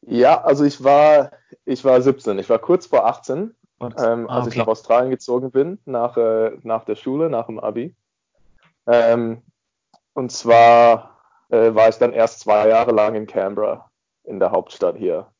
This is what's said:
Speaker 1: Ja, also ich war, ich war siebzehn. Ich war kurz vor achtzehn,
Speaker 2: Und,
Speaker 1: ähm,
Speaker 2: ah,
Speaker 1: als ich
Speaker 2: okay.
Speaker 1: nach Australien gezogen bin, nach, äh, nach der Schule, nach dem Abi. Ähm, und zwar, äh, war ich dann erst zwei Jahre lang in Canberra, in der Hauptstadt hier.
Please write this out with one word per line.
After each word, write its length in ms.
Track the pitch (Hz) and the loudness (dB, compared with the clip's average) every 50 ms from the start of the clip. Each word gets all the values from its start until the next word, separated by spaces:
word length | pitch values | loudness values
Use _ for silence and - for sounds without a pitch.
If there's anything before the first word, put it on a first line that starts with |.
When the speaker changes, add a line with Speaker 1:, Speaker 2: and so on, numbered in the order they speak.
Speaker 1:
Ja, 420 | _ - - 120 120 135 160 160 - | _ -6 -2 2 4 4 4 2 2
also 220 | 170 143 139 147 | -2 0 2 0
ich 180 | 143 139 - 131 | -2 -2 -2 0
war, 480 | 135 143 143 151 151 151 147 135 - - _ _ _ - _ _ | 2 4 4 6 6 4 4 2 0 -8 _ _ _ -20 _ _
ich 180 | - 131 123 - | -8 -8 -4 0
war 160 | 135 127 127 | 2 2 4
siebzehn. 380 | 123 135 131 131 - 113 101 98 | 2 2 -2 -2 -4 -8 -6 -6
Ich 100 | 95 - | -2 -2
war 100 | 117 113 | -2 -2
kurz 280 | - - - - - | 0 -2 -2 -2 -2
vor 200 | - - 127 101 | -2 -2 0 0
achtzehn, 480 | 113 117 - _ - 131 147 202 226 _ _ _ _ _ _ | 0 -4 -6 _ -10 -8 -8 -8 -12 _ _ _ _ _ _
Speaker 2:
Und, 180 | - 120 117 - | -16 -14 -8 -4
Speaker 1:
ähm, 320 | 120 113 117 117 117 110 | -4 -2 -2 -4 -6 -6
Speaker 2:
ah, 60 | 123 | -6
Speaker 1:
als 100 | 123 123 | -6 -6
ich 60 | 120 110 | -6 -6
Speaker 2:
okay. 80 | 117 | -6
Speaker 1:
nach 60 | 113 110 | -4 -4
Australien 420 | 110 - - - 113 120 127 131 | -4 -6 -2 0 0 0 0 -2
gezogen 400 | 131 127 - - 123 123 131 131 | -4 -8 -6 -6 -6 -6 -6 -4
bin, 280 | 123 131 139 160 185 208 _ | _ -2 -2 -2 -6 -14 _
nach, 320 | - 131 120 120 120 120 | -10 -6 -6 -6 -4 -4
äh, 360 | 117 117 113 110 113 113 113 - - _ | -2 -2 -2 0 -2 -2 -4 -6 -10 _
nach 240 | 113 113 113 - | -8 -8 -8 -6
der 100 | - 107 | -8 -10
Schule, 320 | - - 131 131 147 160 165 | -10 -8 -8 -6 -4 -4 -4
nach 180 | 139 113 117 | -4 -8 -8
dem 140 | - 113 107 | -10 -14 -10
Abi. 340 | - 107 104 117 123 180 _ _ _ _ _ _ _ _ _ _ _ _ _ _ _ _ _ _ _ | -10 -8 -8 -8 -12 -12 _ _ _ _ _ _ _ _ _ _ _ _ _ _ _ _ _ _ _
Ähm, 560 | - 120 120 117 117 117 120 117 113 113 117 _ _ _ _ _ _ _ _ _ _ _ _ _ _ _ | 0 0 2 2 2 0 0 -2 -6 -8 -12 _ _ _ _ _ _ _ _ _ _ _ _ _ _ _
und 180 | - 127 123 - | -10 -10 -10 -10
zwar, 880 | - - 117 117 117 117 117 117 117 120 120 117 113 - - _ _ _ _ _ _ _ _ | -10 0 4 6 6 8 8 8 6 6 4 4 2 -2 -14 _ _ _ _ _ _ _ _
äh, 240 | - 117 113 117 113 | 0 2 2 2 4
war 160 | 110 110 113 | 4 4 4
ich 60 | 110 | 4
dann 180 | - 123 120 120 | 2 -2 -2 0
erst 260 | 117 113 113 - - | 0 -2 -2 -2 -10
zwei 280 | - 107 104 104 107 110 | -4 -2 0 2 2 4
Jahre 240 | 113 113 117 120 117 | 2 2 2 0 0
lang 220 | 107 107 107 110 | 0 0 0 -2
in 120 | 107 110 | -6 -10
Canberra, 640 | 101 - 98 98 98 104 101 107 - - - - _ _ _ _ _ _ _ _ | -8 -6 -6 -6 -6 -6 -6 -6 -6 -6 -8 -12 _ _ _ _ _ _ _ _
in 160 | - 107 98 | -16 -6 -4
der 100 | 92 90 | -4 -2
Hauptstadt 460 | 90 92 95 - - - 98 90 85 | -2 -4 -6 -6 -10 -6 -6 -6 -4
hier. 300 | - - 92 82 78 92 _ _ _ | -4 -6 -6 -6 -6 -8 _ _ _